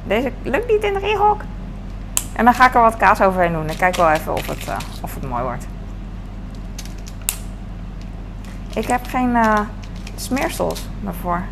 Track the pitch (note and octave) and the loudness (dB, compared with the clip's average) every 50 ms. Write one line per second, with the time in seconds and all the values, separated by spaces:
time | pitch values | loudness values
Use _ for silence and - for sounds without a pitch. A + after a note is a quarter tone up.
0 | - - F#3+ A3 C#4 B3+ - - - - A#3+ E4+ A4+ - A4 G#4 G#4+ G#4 G4 G4 | 0 0 0 2 0 -2 -4 -6 -6 -2 -2 -2 2 4 2 4 4 2 0 0
1 | G4+ G4+ G#4+ G4 G4+ G#4 G#4 G#4 - - - - - - - - - - - - | 0 0 2 4 6 4 4 4 -2 -8 -8 -8 -8 -8 -10 -10 -10 -10 -8 -8
2 | - - - - - - - - A3 A#3+ A#3+ - B3+ B3+ - B3+ A#3 A3+ A3+ A3+ | -10 -4 -4 -4 -4 -2 -2 4 6 6 8 8 6 6 8 8 6 6 6 6
3 | - F#3+ G#3 - A3 F#3+ F#3 F#3 F3+ E3+ E3+ D#3+ D#3 D#3 D#3+ - F#3 F#3 F3+ F3+ | 6 6 6 8 6 4 6 4 4 4 2 0 -2 -2 0 2 2 2 4 6
4 | F3 D#3+ D#3 D#3+ - - - - C#3+ - D3 - - - - G2 - - - - | 6 6 6 4 2 0 -2 -2 -2 -2 -4 -6 -4 -4 -4 -4 -4 -8 -8 -8
5 | - - - - - C3+ B2 A#2+ B2 B2+ A#2+ A#2+ - - - - - - - - | -8 -8 -8 -6 -6 -4 -4 -2 -2 -4 -4 -6 -8 -8 -10 -10 -10 -10 -10 -10
6 | - - - - - - - - - - - - - - - - - - - - | -10 -10 -10 -10 -10 -10 -10 -10 -10 -10 -10 -10 -10 -8 -8 -8 -8 -8 -10 -10
7 | - - - - - - - - - - - - - - - - - - - - | -10 -10 -10 -4 -4 -4 -4 -4 -8 -10 -10 -10 -10 -10 -10 -10 -10 -10 -10 -10
8 | - - - - - - - - - - - - - - - A3 A3 - B3 B3 | -10 -10 -10 -10 -10 -10 -10 -10 -10 -10 -10 -10 -10 -6 -4 -4 0 0 0 0
9 | A#3+ - - B3+ B3+ B3 A#3+ A#3 A3+ A3 G#3+ G#3 G#3 - - - - - - - | 0 -2 -2 0 2 2 4 4 4 6 4 4 2 -2 -6 -10 -10 -10 -10 -10
10 | - - - - - - B3+ C4+ D4+ E4+ - - F3+ E3 E3+ - - - - - | -10 -10 -10 -8 -4 -2 -2 0 0 -2 0 0 -2 -2 -2 -4 -6 -8 -8 -6
11 | - G3+ E3+ F3 - F3+ F3 F3 F#3 - | -6 -6 -6 -6 -4 -2 -2 -2 -4 -6